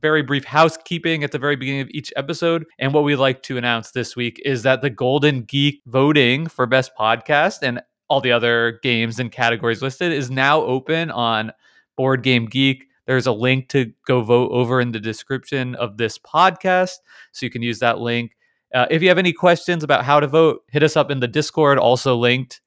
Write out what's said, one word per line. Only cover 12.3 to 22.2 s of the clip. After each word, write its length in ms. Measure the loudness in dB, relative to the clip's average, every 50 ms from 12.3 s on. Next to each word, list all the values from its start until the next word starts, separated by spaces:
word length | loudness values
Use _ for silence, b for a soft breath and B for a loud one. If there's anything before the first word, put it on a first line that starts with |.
| 2 0 0
Geek. 400 | -2 -2 0 0 0 0 -2 -8 _ _ _ _
There's 200 | -2 -2 0 0
a 60 | 0
link 360 | -2 0 0 0 0 0 -2 -2
to 220 | -2 -2 -2 -2 -6 _ -4
go 160 | -2 0 0
vote 280 | 2 2 2 2 2 2
over 300 | 0 0 0 0 0 0
in 120 | -2 -2
the 80 | -4 -6
description 760 | -8 -8 -8 -10 -8 -8 -8 -8 -8 -6 -6 -6 -6 -6 -6
of 240 | -8 -8 -8 -6 -6
this 180 | -6 -6 -6
podcast, 840 | -10 _ _ 0 2 2 2 0 -2 -2 0 0 0 0 -2 -6 -12 _ B B B B B
so 120 | B -10 -10
you 60 | -8
can 100 | -6 -4
use 200 | -4 -4 -2 0
that 180 | 0 0 0 0
link. 360 | -2 -4 -2 -4 -4 -6 _ _ _ _ _ _ _ _ 0
Uh, 120 | 0 0 2
if 120 | 2 2
you 60 | 4 4
have 100 | 4 4
any 160 | 2 0 0
questions 500 | 2 2 2 2 2 0 -2 -4 -2 0
about 180 | 0 0 0
how 160 | 2 2 2 2
to 80 | 2
vote, 360 | 2 4 4 4 4 2 -2 _ _
hit 120 | 0 2
us 140 | 2 2 2
up 140 | 2 0 0
in 100 | -2 -4
the 80 | -4 -2
Discord, 500 | 0 -2 -2 -2 0 2 4 4 4 4
also 380 | 4 2 2 2 2 0 0
linked, 460 | 2